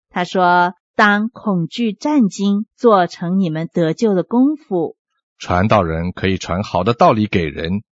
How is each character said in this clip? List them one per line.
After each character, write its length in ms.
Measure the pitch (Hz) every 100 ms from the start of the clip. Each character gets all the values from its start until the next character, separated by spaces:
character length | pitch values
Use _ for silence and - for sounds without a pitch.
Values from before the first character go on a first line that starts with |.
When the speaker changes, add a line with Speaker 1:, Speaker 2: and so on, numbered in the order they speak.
| _
Speaker 1:
他 160 | 185
说 480 | 180 190 180 180 175 - _ -
：“当 320 | 208 208 226
恐 400 | - 220 185 165
惧 240 | - 233
战 300 | 196 294 302
兢， 420 | 202 - 202 202 214
做 320 | _ 240 202 170
成 320 | - 170 190
你 120 | 180
们 180 | 156 165
得 200 | - 160
救 220 | 160 226
的 100 | 185
功 320 | 165 240 269 311
夫。” 400 | - 180 156 - _ _ _ _
Speaker 2:
传 300 | - 90 110
道 160 | 110
人 260 | 85 80 87
可 160 | - 95
以 100 | 95
传 280 | - 87
好 180 | 107 87
的 120 | 90
道 180 | - 180
理 160 | 113 107
给 160 | 104
人， 400 | 80 71 80 101 -